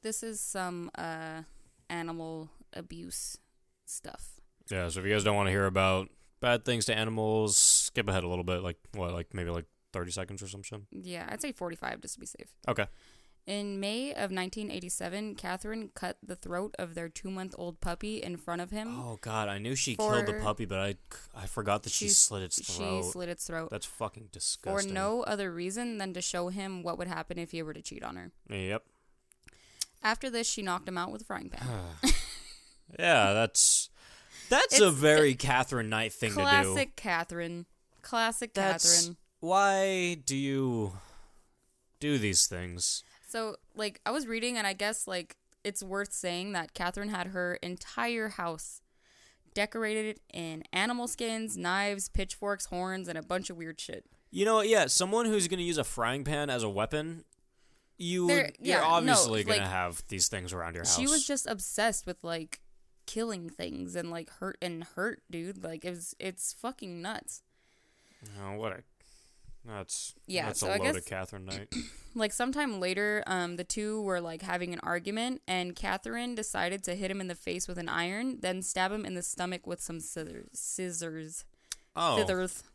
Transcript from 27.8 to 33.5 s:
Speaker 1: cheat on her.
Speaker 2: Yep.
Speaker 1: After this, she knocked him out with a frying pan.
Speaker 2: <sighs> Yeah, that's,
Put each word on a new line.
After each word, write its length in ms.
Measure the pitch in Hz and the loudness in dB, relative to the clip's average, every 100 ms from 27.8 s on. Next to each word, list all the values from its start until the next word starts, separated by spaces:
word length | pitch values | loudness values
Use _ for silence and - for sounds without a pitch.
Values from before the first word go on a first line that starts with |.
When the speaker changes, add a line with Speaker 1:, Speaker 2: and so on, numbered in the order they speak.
Speaker 1:
cheat 200 | - - | -10 -8
on 140 | 117 90 | -8 -10
her. 160 | 90 _ - | -14 _ -8
Speaker 2:
Yep. 340 | 101 95 107 _ _ _ _ _ _ - - - - - _ | -4 -2 -4 _ _ _ _ _ _ -20 -20 -20 -8 -8 _
Speaker 1:
After 280 | 214 226 269 | 0 0 0
this, 180 | 233 233 | 0 0
she 140 | - | -2
knocked 260 | 190 180 185 | 0 -2 -2
him 80 | 180 | -4
out 160 | 180 | -4
with 80 | 214 | -6
a 20 | |
frying 260 | 214 - - | -8 -8 -8
pan. 180 | - 127 113 85 80 | -8 -4 -4 -6 2
Speaker 2:
<sighs> 100 | 262 - - - - - - - - - | 8 8 6 -10 -14 -20 -20 -20 -20 0
Yeah, 340 | 175 147 101 | 6 8 8
that's, 560 | 104 113 | 6 4